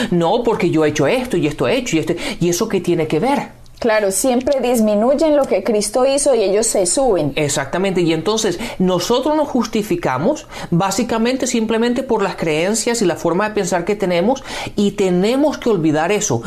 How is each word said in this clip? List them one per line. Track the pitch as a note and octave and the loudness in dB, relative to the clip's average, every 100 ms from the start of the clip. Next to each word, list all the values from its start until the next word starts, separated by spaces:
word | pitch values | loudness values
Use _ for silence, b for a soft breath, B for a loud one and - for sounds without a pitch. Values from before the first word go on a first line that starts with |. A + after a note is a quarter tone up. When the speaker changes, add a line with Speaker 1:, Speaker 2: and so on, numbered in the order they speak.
| A#3 | 0
Speaker 1:
No, | F3 E3 A#3 | 2 2 2
porque | B3 - F3 | 0 0 2
yo | D#3 D3+ | 2 2
he | |
hecho | D3+ C#3+ | 2 0
esto | B3 B3 F3 | 0 0 -2
y | D3 | -2
esto | C#3+ C3 | 0 0
he | C4 | 0
hecho | - D#3+ | 0 -2
y | |
esto". | D3 E3 B G3+ | -2 -4 B -2
¿Y | F3 | 0
eso | E3+ G#3+ | 0 -2
qué | G3 | -2
tiene | F3 E3 D#3 | 0 0 0
que | D#3 | 0
ver? | A#3 C4+ - - - - | 0 -2 -4 -12 -20 -4
Speaker 2:
Claro, | A#3 G#3+ G3 | 0 2 0
siempre | F#3+ C4+ B3 B3+ C4+ | 0 0 0 0 0
disminuyen | A#3+ B3 G#3+ G#3 A#3 C#4+ D#4+ D4 | 2 2 2 2 2 2 2 2
lo | C4+ | 2
que | G3 | 0
Cristo | A3 G#3+ G#3 C4 C4 | 0 0 0 0 2
hizo | C#4 C#4+ A#3 | 2 2 2
y | |
ellos | G3 G3 A3+ | 2 0 0
se | G#3+ F3+ | 0 0
suben. | - C4 F3+ D3 D#3 | 2 2 2 0 -2
Speaker 1:
Exactamente, | D3 D3+ C3+ F3 G3 F#3 | -2 -2 -4 -2 0 2
y | E3 | 2
entonces | D#3+ F3+ A3 G#3 - B B | 0 0 0 0 -2 B B
nosotros | F#3 F3+ F3+ A#3+ C#4 D4+ | 0 2 2 0 2 0
nos | D4 | 0
justificamos | C4 G#3+ A3 G#3 F4 D#3 B2+ F#3+ D4+ - B B | 0 -2 -2 -2 -2 -2 0 0 -2 -6 B B
básicamente | E3+ F#3+ F#3 A#3 A3+ A#3 C4 B3+ | 0 0 0 -2 0 0 0 -2
simplemente | A#3 A3 A3+ A#3+ B3 | -2 0 0 0 0
por | C4 A3 | -2 -2
las | G3 - | -2 -2
creencias | E3 D3+ F3+ A3 B3 A#3 | -2 0 0 -2 -2 0
y | F3+ | 0
la | D3+ | 0
forma | E3+ E3+ G#3 | 0 0 0
de | G#3 | -2
pensar | F3+ F#3 F3 | -2 -2 -2
que | G#3 | -2
tenemos, | F#3+ F3 G3+ C4+ B B B - | 0 0 0 -2 B B B -2
y | G3+ | 0
tenemos | G3+ F#3+ F3+ G3+ C4 D4 - | 0 2 2 2 2 0 0
que | A#3+ | 0
olvidar | G3+ D#3 D3+ E3+ | 0 2 2 0
eso. | G#3 - A#2 | 0 0 -2